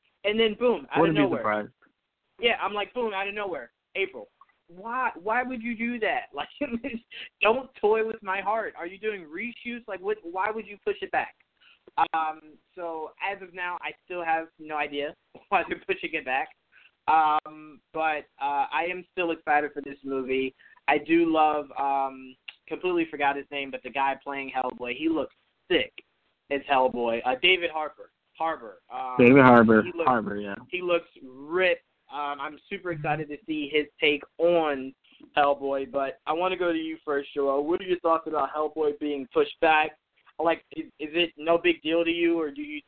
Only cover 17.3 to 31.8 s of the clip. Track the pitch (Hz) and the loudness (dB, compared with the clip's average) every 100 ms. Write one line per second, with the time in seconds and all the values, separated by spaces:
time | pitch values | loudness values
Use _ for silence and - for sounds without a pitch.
17.3 | 151 151 156 156 143 _ 160 160 151 - | 2 -2 -12 -20 -20 _ -4 -2 -2 -6
18.3 | _ 139 143 131 151 170 180 180 - 175 | _ -2 0 0 -2 -2 -6 -8 -4 -2
19.3 | 160 160 147 147 147 139 139 135 135 127 | -2 2 2 2 -6 -12 -12 -6 -4 -2
20.3 | 131 131 - - - - 147 147 165 170 | -2 -2 -6 -20 -6 0 0 4 4 4
21.3 | 160 156 151 139 - 139 135 135 131 131 | 4 4 2 -4 -4 -2 0 -2 -6 -16
22.3 | 131 - - - 156 180 175 165 151 143 | -20 -20 -20 -12 -6 0 0 0 0 0
23.3 | 139 135 143 139 131 127 117 135 135 - | 0 -4 -6 -6 -8 -8 0 0 0 -6
24.3 | 139 135 131 127 120 123 123 156 160 131 | -8 -6 -4 -4 -4 -8 -2 0 0 -2
25.3 | - _ _ - - - - _ _ _ | -10 _ _ 0 0 0 -8 _ _ _
26.3 | _ _ 139 135 135 127 123 117 117 120 | _ _ -6 0 2 2 0 -2 -2 -2
27.3 | 131 180 185 170 156 151 - 98 _ _ | 0 2 2 0 -6 -8 -12 -20 _ _
28.3 | - 165 151 113 92 _ 123 131 127 123 | -6 -4 -4 -10 -18 _ -10 -4 6 8
29.3 | 139 127 120 113 110 107 - 156 120 101 | 10 10 10 10 6 4 0 2 2 0
30.3 | 101 104 101 123 180 180 170 - - 135 | -6 -8 -10 -8 -8 -2 -2 -2 -16 -20
31.3 | 127 147 175 185 170 | -18 -6 0 0 0